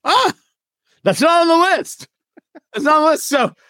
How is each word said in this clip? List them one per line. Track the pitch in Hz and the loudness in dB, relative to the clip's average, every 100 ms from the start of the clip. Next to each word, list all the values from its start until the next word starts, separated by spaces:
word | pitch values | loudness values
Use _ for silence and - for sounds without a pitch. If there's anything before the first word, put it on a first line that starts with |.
Ah, | 285 466 508 - _ _ _ _ _ _ | -2 0 0 -4 _ _ _ _ _ _
that's | - 185 | -4 0
not | 311 339 | 2 2
on | 339 | 2
the | 330 359 330 | 2 2 -2
list. | - - - _ _ _ _ 311 _ | -6 -16 -20 _ _ _ _ -20 _
It's | 220 | -6
not | 285 311 | 0 2
on | |
the | 311 | 2
list. | 302 - | -2 -2
So, | 277 233 - | -2 -4 -8